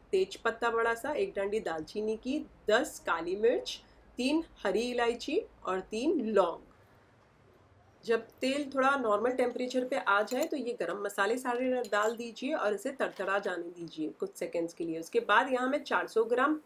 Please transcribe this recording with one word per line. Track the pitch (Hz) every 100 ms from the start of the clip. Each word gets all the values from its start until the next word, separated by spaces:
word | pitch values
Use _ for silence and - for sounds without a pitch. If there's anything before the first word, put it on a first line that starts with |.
| -
तेज | 190 190 -
पत्ता | 226 226 240
बड़ा | 226 226 233
सा, | 277
एक | 302 196 202
डंडी | 196 214
दालचीनी | - - - 208 214 220
की, | 247 294 - - -
दस | 220 311 - -
काली | 165 170 196
मिर्च, | 226 320 - - - - - -
तीन | 254 311 311 -
हरी | 202 190 240
इलायची | 240 233 240 - 330 - - -
और | 185
तीन | 190 220 285 339 220
लौंग। | 196 175 160 - - - - _ _ _ _ - - _ - _ -
जब | 208 226 - -
तेल | 262 285 277 277
थोड़ा | 269 277
नॉर्मल | 233 208 240
टेम्परेचर | 254 247 247 247 254 247
पे | 269
आ | - 202
जाए | 214 254 320
तो | 302
ये | 240 -
गरम | 170 196
मसाले | 202 202 196 254
सारे | 262 240 254 254 -
डाल | 208 214 233
दीजिए | 240 214 262
और | 311 208
इसे | 196 262
तड़तड़ा | - 208 - 185 196
जाने | 196 175 170
दीजिए | 175 165 156 151 -
कुछ | 196 -
seconds | 170 170 165
के | - 165
लिए। | 165
उसके | 160 233
बाद | 214 208 269
यहाँ | 247 254
मैं | 294
चार | - 226 220
सौ | 220 226
ग्राम | 240 285 302